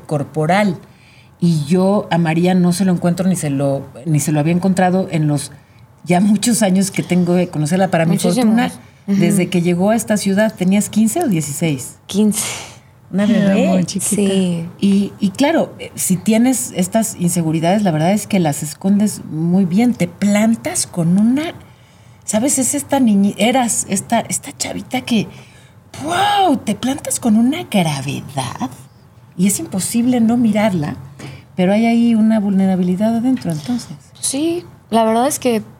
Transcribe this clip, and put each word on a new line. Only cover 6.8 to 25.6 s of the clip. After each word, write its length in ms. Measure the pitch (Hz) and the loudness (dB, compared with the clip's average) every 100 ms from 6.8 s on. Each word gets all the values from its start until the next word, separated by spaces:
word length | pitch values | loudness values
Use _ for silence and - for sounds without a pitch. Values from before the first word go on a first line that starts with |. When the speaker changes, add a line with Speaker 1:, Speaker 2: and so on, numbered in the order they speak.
| 196 | 0
Speaker 1:
que 140 | - | -2
tengo 300 | - 180 175 | 0 0 2
de 140 | 180 175 | 2 0
conocerla. 400 | 156 147 185 190 | -2 -2 0 0
Para 160 | 170 165 | 2 2
mi 80 | |
Speaker 2:
Muchísimos. 240 | 165 180 196 220 226 | 2 0 2 2 2
Speaker 1:
fortuna, 120 | 254 - - - - | 0 -4 -20 -12 -4
Speaker 2:
Ujú. 100 | 196 | 2
Speaker 1:
desde 300 | 175 202 175 | 2 2 0
que 120 | 180 | 0
llegó 280 | 170 175 196 | 0 2 2
a 40 | 226 | 0
esta 220 | - 208 | 0 -2
ciudad, 360 | 196 196 220 - | 0 2 0 0
¿tenías 340 | 180 202 202 | 0 2 0
quince 320 | 208 220 339 | 0 0 2
o 40 | 320 | 0
dieciséis? 680 | 165 151 143 165 135 - - - | 0 -2 -4 -2 -2 -8 -16 -6
Speaker 2:
Quince. 360 | 190 214 208 - - - - - - - | 0 0 0 -4 -8 -14 -20 -20 -20 -8
Speaker 1:
Una 140 | 185 208 | -2 0
Speaker 3:
Era 240 | 196 196 | 2 2
Speaker 1:
bebé. 140 | 196 190 | 2 2
Speaker 3:
muy 180 | 185 170 | 2 0
chiquita. 300 | 190 - 196 | -4 -4 0
Speaker 2:
Sí. 520 | 196 196 185 170 170 - | 0 2 0 -2 -6 -2
Speaker 1:
Y, 340 | 202 196 196 - | 2 2 0 -2
y 100 | 196 | -4
claro, 440 | - 285 320 - - | 0 2 2 0 -6
eh, 120 | - - | -16 -6
si 220 | - 180 | -2 -2
tienes 560 | - 220 247 254 - - | 2 2 2 0 -4 -4
estas 400 | 180 226 214 - | -2 0 -2 -2
inseguridades, 640 | 175 180 160 160 165 208 | -2 0 0 0 2 2
la 80 | 202 | 2
verdad 200 | 151 165 | 2 2
es 120 | 208 202 | 0 0
que 140 | 196 | 0
las 240 | 160 143 | 0 -2
escondes 580 | 151 - 196 202 208 - - | -6 -4 0 2 2 -2 -8
muy 400 | 156 170 180 180 | -4 0 2 2
bien. 280 | 185 247 | 2 2
Te 140 | - 175 | 0 -4
plantas 800 | - 202 208 226 226 302 349 - | -2 0 2 2 0 -2 -6 -6
con 320 | 180 165 190 | -2 0 2
una, 340 | 226 269 330 - - - - - - - - | 2 2 -2 -8 -18 -20 -20 -20 -20 -20 -4
¿sabes? 320 | 214 277 - | -2 0 0
Es 160 | 254 | -2
esta 260 | 285 269 277 | -4 -2 2
niñi-, 360 | 240 196 202 - | 4 4 2 2
eras 480 | 226 262 233 - 196 | 0 2 0 -2 -4
esta, 320 | 196 - 226 | -4 -2 -2
esta 360 | - 185 - - | -2 -8 -8 -10
chavita 440 | - - 202 254 | -8 -8 -8 -8
que, 260 | 254 226 - - - - | -2 -2 -2 -8 -20 -20